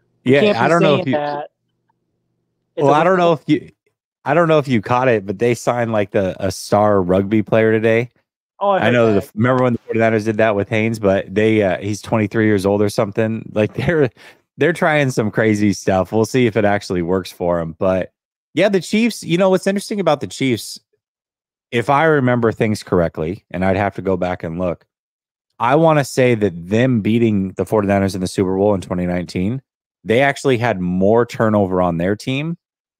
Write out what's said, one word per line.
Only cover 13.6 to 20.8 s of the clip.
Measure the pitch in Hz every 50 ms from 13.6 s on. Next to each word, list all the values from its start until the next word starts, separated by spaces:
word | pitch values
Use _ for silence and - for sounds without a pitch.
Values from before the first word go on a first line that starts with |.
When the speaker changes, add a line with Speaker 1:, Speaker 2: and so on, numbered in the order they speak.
| 107 104 -
Speaker 2:
<laughs> |
they're, | - 120 160 170 156 143 120 - _ - - - _ _ _ _ -
they're | 139 165
trying | 170 - 185 165 151 151 143 131
some | 127 131 113 104
crazy | - 127 110 110 104 101 107 104 92
stuff. | - - 104 95 95 92 - 107
We'll | 110 110
see | - - 131 123
if | 113 95
it | 117 101
actually | 101 101 101 - - 98 90
works | 85 82 92 95 90 - -
for | - 92 87 87 85
'em. | 82 80 80 -
But, | 98 95 92 92 - - _ _ _ _ _ _ _ _ -
yeah, | 143 185 220
the | 196 185
Chiefs, | - - - 214 233 226 - - -
you | 165 165 175
know, | 196 190
what's | 185 180 - 196
interesting | 196 202 - - 226 202
about | 180 165 147 143
the | - 90
Chiefs, | - - 131 131 117 101 - - - -